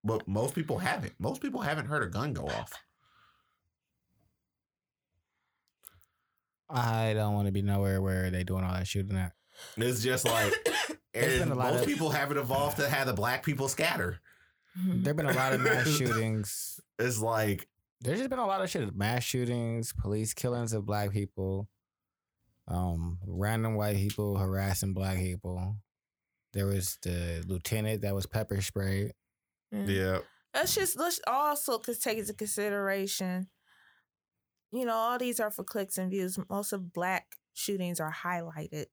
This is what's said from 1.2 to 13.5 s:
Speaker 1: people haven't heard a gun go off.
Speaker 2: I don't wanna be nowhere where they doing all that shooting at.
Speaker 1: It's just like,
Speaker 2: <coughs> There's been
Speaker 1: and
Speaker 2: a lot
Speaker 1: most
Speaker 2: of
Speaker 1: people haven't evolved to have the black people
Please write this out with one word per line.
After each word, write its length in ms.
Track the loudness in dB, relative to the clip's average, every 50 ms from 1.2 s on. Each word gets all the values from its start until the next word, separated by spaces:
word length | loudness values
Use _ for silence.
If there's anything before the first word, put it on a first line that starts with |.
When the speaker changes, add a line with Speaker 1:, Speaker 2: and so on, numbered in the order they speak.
| -2 -2 -2 -2
Speaker 1:
people 220 | -6 -4 -4 -2
haven't 240 | 0 0 0 0 -2
heard 160 | -2 -2 -2
a 40 | -2 -2
gun 240 | -2 -2 -2 -2 -2
go 100 | -4 -4 -4
off. 240 | -4 -4 -6 -8 -14 -18 -18 _ _ _ _ _ _ _ _ _ _ _ _ _ _ _ _ _ _ _ _ _ _ _ _ _ _ _ _ _ _ _ _ _ _ _ _ _ _ _ _ _ _ _ _ _ _ _ _ _ _ _ _ _ _ _ _ _ _ _ _ -20 _ -20 _ _ _ _ _ _ _ _ _ _ _ _ _ -4
Speaker 2:
I 440 | 0 2 2 4 2 2 2 2 2
don't 200 | 2 2 2 2
wanna 180 | 2 2 2
be 100 | 2 0
nowhere 380 | 2 2 2 2 2 2 2 2
where 300 | 2 2 2 0 0 0
they 140 | 0 -2 -2
doing 200 | 0 -2 -2 0
all 80 | 0
that 140 | 0 -2 -2
shooting 300 | -2 0 -2 -2 0 0
at. 160 | 0 -2 -2 -6 _ _ _ _ -18 -18 -12 -4
Speaker 1:
It's 260 | 0 0 0 2 2
just 220 | 2 2 2 2 2
like, 280 | 4 4 4 4 4 2 2 0
Speaker 2:
<coughs> 500 | 0 0 0 -2 -2 -6 -12 _ _ 0
There's 200 | 2 4 4 4
been 80 | 4
Speaker 1:
and 100 | 4 2
Speaker 2:
a 20 | 2
lot 180 | 2 2 4 4
Speaker 1:
most 80 | 4
Speaker 2:
of 40 | 4
Speaker 1:
people 240 | 2 2 2 2 2
haven't 280 | 2 2 2 2 0 0
evolved 400 | 2 2 2 2 2 2 2 2
to 100 | 2 2
have 180 | 4 2 2
the 60 | 2
black 320 | 2 2 2 2 2 2 0
people 240 | -2